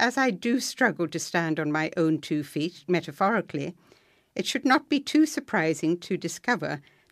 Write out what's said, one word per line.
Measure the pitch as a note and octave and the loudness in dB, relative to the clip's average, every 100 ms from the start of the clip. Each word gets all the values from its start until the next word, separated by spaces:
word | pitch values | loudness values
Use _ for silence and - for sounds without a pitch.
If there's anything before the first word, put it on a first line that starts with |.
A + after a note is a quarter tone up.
as | A#3+ B3 | 0 2
I | C4 | 0
do | F3+ A#3 B3 | 0 0 0
struggle | B3 - B3 D#3 E3 | -2 0 2 2 -2
to | E3 | -4
stand | - F3 E3 D#3 | -2 0 0 0
on | D3+ | 0
my | D3+ D#3+ - | 0 0 2
own | D#3+ D#3 | 2 2
two | - D3+ | 0 -4
feet, | C#3+ D3+ E3 - - | -2 -4 -6 -6 -2
metaphorically, | F3 E3+ C#3 G3 A3+ - D#3 C#3+ - _ _ _ _ _ | -2 -2 0 2 2 -2 -6 -6 -8 _ _ _ _ _
it | - A3 | -6 -4
should | C4 | -2
not | C4+ C4 - | 2 2 2
be | C#4+ | -2
too | C#4+ D4+ | 2 4
surprising | D#4 - - G#3 D#3+ D3+ D#3+ F3 | 4 2 -2 0 2 2 0 -2
to | - F3 | -2 -4
discover | E3 - - A3+ D3 C#3+ - _ _ | -4 -6 -2 -2 -2 -6 -10 _ _